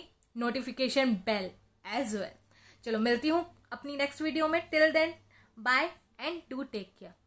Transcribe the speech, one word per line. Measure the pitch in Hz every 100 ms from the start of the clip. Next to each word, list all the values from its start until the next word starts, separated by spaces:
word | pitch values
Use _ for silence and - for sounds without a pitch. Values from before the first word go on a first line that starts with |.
| - _ _ 233
notification | 240 262 247 254 262 277 262
bell | 196 - 208 180 - _ _ 190 226
as | 226
well। | 214 - - _ - - -
चलो, | 226 220
मिलती | 233 240 302
हूँ | 339 339 - -
अपनी | - 285 277
नेक्स्ट | 277 -
वीडियो | 311 302 311
में। | 339 330
Till | 311 311
then, | 311 330 330 _ - _ - 226
bye | 262 349 - _ -
and | 294
do | 349 - 262
take | 269 214 180 -
care। | 180 -